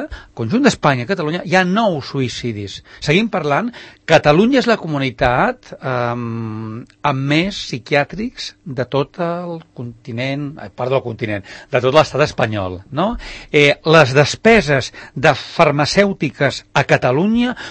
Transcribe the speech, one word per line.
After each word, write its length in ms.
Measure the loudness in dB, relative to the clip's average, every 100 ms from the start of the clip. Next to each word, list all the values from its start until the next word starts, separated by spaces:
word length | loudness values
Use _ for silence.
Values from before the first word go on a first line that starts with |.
al 320 | -4 -12 -14 -8
conjunt 320 | -2 2 2
d'Espanya, 400 | 2 2 0 -2
a 60 |
Catalunya, 320 | -4 -4 -4 0
hi 80 | 2
ha 80 |
nou 380 | 2 2 0 -2
suïcidis. 800 | -6 -4 -4 -4 -6 -6 -8 -12 -18 -8
Seguim 320 | 0 2 2
parlant, 400 | -2 -2 -2 -2 -8 -18 -10 2
Catalunya 500 | 4 6 6 6 4
és 80 | 2
la 80 | 0
comunitat, 920 | -2 -2 -2 0 0 2 0 -2 -10 -10
ehm, 1080 | -6 -2 -2 -4 -6 -6 -8 -8 -10 -12 -14 _ -4
amb 200 | -2 0
més 260 | 0 0 -6
psiquiàtrics 1000 | -10 -10 -2 -2 -2 -6 -8 -8 -16 -14 -12
de 200 | -8 -4
tot 300 | -2 -4 -4
el 380 | -6 -6 -8 -12 -14 -14
continent, 800 | -14 -14 -12 -6 -4 -4 -8 -10
eh, 120 | -14 -6
perdó, 220 | -2 -2
el 80 | -2
continent, 400 | -6 -6 -6 -10 -20 -4
de 80 | 0
tot 140 | 4
l'estat 320 | 4 4 2 -2
espanyol, 560 | 0 -2 -2 -6 -8 -8
no? 220 | -4 -2 -4 -10 -16 0
Eh, 280 | 4 4 4 4
les 280 | 6 6 4
despeses 720 | 2 2 4 4 4 0 -2 -10 -16
de 220 | -2 0 0
farmacèutiques 1300 | -2 2 2 4 0 2 2 0 -4 -2 -2 -2 -4
a 100 | -2 2
Catalunya 640 | 2 2 2 2 2 0 -4 -12